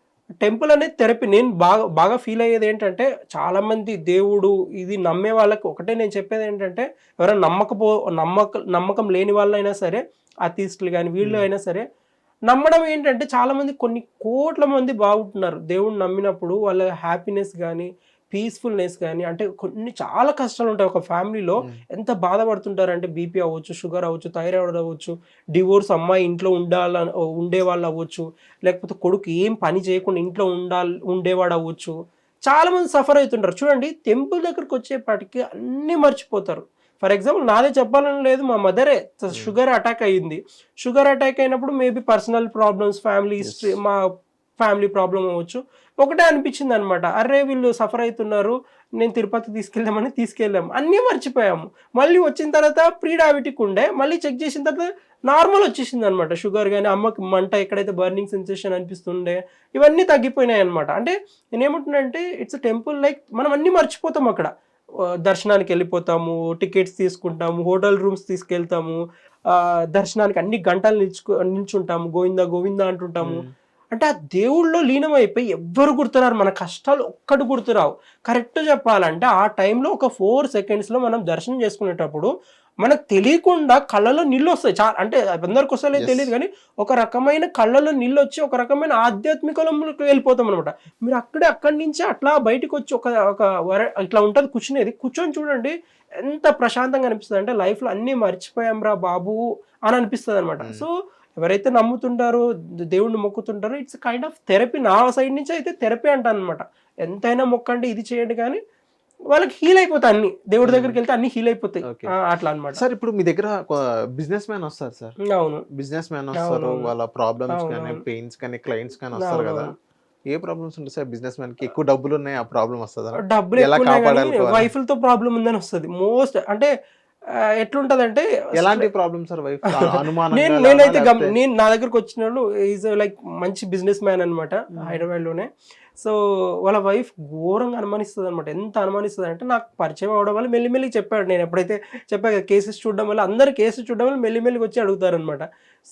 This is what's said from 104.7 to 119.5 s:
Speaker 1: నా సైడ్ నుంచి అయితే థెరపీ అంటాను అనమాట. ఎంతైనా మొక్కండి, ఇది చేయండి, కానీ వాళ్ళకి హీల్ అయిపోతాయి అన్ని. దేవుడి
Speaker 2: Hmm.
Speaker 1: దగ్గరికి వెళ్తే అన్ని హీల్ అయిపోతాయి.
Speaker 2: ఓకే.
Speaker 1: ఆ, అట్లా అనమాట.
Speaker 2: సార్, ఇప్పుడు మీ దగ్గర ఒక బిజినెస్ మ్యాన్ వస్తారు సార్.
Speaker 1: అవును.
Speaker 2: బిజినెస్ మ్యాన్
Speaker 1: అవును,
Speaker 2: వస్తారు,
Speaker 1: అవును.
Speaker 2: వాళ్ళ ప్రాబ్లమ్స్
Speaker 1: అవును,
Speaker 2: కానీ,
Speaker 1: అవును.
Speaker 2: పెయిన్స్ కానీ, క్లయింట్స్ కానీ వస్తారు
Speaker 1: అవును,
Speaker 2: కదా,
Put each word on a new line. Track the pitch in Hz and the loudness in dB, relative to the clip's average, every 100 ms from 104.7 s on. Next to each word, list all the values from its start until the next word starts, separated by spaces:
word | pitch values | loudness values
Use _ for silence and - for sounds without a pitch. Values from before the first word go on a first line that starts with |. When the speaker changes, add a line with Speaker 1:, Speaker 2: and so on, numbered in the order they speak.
| 294 | 0
Speaker 1:
నా | 220 202 254 | 4 4 4
సైడ్ | 254 269 277 | 2 0 -2
నుంచి | 285 | -4
అయితే | 330 320 | -6 -6
థెరపీ | - 226 233 294 | -2 -2 0 2
అంటాను | 277 233 214 | 2 2 -2
అనమాట. | 180 165 - _ _ - | -4 -8 -10 _ _ -10
ఎంతైనా | 165 196 233 247 | -10 -4 -2 0
మొక్కండి, | 254 240 240 247 247 | 2 0 -2 -4 -4
ఇది | 220 220 | -6 -6
చేయండి, | 240 226 233 | -6 -4 -4
కానీ | 233 415 427 _ _ _ _ _ | -4 -6 -10 _ _ _ _ _
వాళ్ళకి | - 302 339 - | 2 2 2 0
హీల్ | 320 381 | 4 6
అయిపోతాయి | 359 302 240 214 | 6 4 4 4
అన్ని. | 202 - - | 2 -4 0
దేవుడి | 214 247 | 2 4
Speaker 2:
Hmm. | 254 | 4
Speaker 1:
దగ్గరికి | 254 240 | 2 -2
వెళ్తే | 233 | -2
అన్ని | 233 247 233 | 0 0 0
హీల్ | 233 | -2
అయిపోతాయి. | 233 196 180 127 | -2 -4 -6 -8
Speaker 2:
ఓకే. | 117 190 | -10 -4
Speaker 1:
ఆ, | |
అట్లా | 185 180 170 165 | -2 0 0 -2
అనమాట. | 151 143 | -4 -8
Speaker 2:
సార్, | 139 254 | -2 -2
ఇప్పుడు | 233 233 | -2 -4
మీ | 208 | 0
దగ్గర | 170 165 208 196 - | 0 0 -2 -4 -4
ఒక | 147 131 113 113 | -2 -2 -2 -4
బిజినెస్ | 131 151 202 202 | -8 -6 -6 -6
మ్యాన్ | 208 | -10
వస్తారు | 156 - 131 - | -10 -10 -14 -12
సార్. | 113 123 202 | -20 -10 -2
Speaker 1:
అవును. | 190 160 151 - | 0 0 -4 -12
Speaker 2:
బిజినెస్ | 139 139 160 165 | -12 -10 -10 -8
మ్యాన్ | 151 139 | -10 -8
Speaker 1:
అవును, | 139 | -6
Speaker 2:
వస్తారు, | 170 170 127 | -4 -2 -4
Speaker 1:
అవును. | 127 | -4
Speaker 2:
వాళ్ళ | 120 117 117 | -4 -6 -6
ప్రాబ్లమ్స్ | - 113 117 127 175 | -4 -4 -2 -6 -6
Speaker 1:
అవును, | 165 160 | -6 -8
Speaker 2:
కానీ, | 117 | -10
Speaker 1:
అవును. | 117 | -10
Speaker 2:
పెయిన్స్ | 131 113 120 - | -10 -10 -12 -14
కానీ, | 123 120 | -12 -12
క్లయింట్స్ | - 113 120 - | -8 -8 -8 -14
కానీ | 127 117 | -12 -8
వస్తారు | 180 | -4
Speaker 1:
అవును, | 160 | -4
Speaker 2:
కదా, | 156 | -4